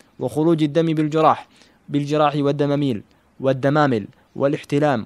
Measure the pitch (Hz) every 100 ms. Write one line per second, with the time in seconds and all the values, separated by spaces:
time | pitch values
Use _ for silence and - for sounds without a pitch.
0 | _ - 131 143 160 165 151 156 165 156
1 | 151 156 156 117 - _ _ _ - 147
2 | 143 151 147 147 139 143 143 143 143 104
3 | - _ _ - 135 131 139 151 147 113
4 | - - _ - 139 151 - 143 151 120